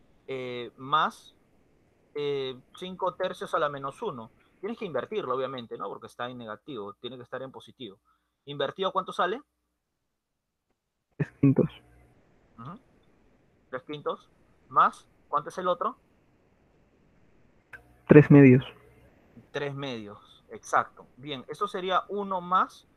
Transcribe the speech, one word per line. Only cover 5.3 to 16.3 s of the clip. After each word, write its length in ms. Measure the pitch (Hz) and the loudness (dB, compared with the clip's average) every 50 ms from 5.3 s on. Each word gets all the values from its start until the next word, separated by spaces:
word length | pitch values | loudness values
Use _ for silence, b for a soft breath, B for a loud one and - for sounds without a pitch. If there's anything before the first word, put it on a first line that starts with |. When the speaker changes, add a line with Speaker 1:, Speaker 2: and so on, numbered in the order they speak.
| 123 | -2
Speaker 1:
obviamente, 420 | 131 131 131 135 127 117 110 117 113 | -2 -4 -4 -6 -10 -12 -12 -12 -10
¿no? 120 | 101 101 | -10 -10
Porque 160 | - 107 110 107 | -10 -12 -16 -16
está 220 | - - 120 123 | -12 -10 -10 -10
en 80 | 127 123 | -10 -12
negativo, 560 | 120 110 107 - - - 143 113 101 101 101 | -12 -12 -12 -14 -12 -14 -12 -10 -10 -12 -14
tiene 240 | _ - 120 127 127 | _ -14 -14 -14 -14
que 60 | 120 | -16
estar 180 | - - 127 | -12 -12 -12
en 100 | 131 131 | -12 -12
positivo. 480 | 123 113 - - - - 131 104 95 _ _ _ _ _ _ _ _ _ - | -16 -18 -20 -20 -18 -16 -16 -16 -16 _ _ _ _ _ _ _ _ _ -18
¿Invertido 460 | 139 143 143 139 135 - - 190 190 | -14 -8 -6 -6 -6 -6 -4 -4 -4
cuánto 200 | 190 190 185 - | -2 -4 -6 -6
sale? 300 | - - 190 175 208 277 - _ _ _ _ _ _ _ _ _ _ _ _ _ _ _ _ _ _ _ _ _ _ _ _ _ _ _ _ _ _ _ _ _ _ - | -4 -2 -2 -2 -2 -6 -10 _ _ _ _ _ _ _ _ _ _ _ _ _ _ _ _ _ _ _ _ _ _ _ _ _ _ _ _ _ _ _ _ _ _ -8
Speaker 2:
Tres 140 | 147 - - - | -8 -8 -4 2
quintos. 300 | - 139 139 - - 156 - - - - - - - _ _ _ _ _ _ _ _ _ _ - | 4 4 6 4 2 0 0 -10 -20 -20 -20 -20 -20 _ _ _ _ _ _ _ _ _ _ -18
Speaker 1:
Ujú. 200 | 117 135 180 247 _ _ _ _ _ _ _ _ _ _ _ _ _ _ _ _ _ - | -16 -16 -16 -18 _ _ _ _ _ _ _ _ _ _ _ _ _ _ _ _ _ -14
Tres 100 | - 127 | -14 -14
quintos. 480 | - - 151 147 143 160 185 - - _ _ _ _ _ _ _ _ - | -12 -12 -14 -10 -8 -8 -8 -10 -12 _ _ _ _ _ _ _ _ -2
Más, 380 | 131 147 170 208 - - - _ _ _ _ - | 2 4 4 4 2 -4 -20 _ _ _ _ -4
¿cuánto 220 | 143 143 151 165 | -4 -4 -4 -6
es 80 | 160 - | -10 -6
el 100 | 180 180 | -2 -2
otro? 300 | 180 - 185 220 262 _ _ _ _ _ _ _ | -2 -2 -2 -6 -6 _ _ _ _ _ _ _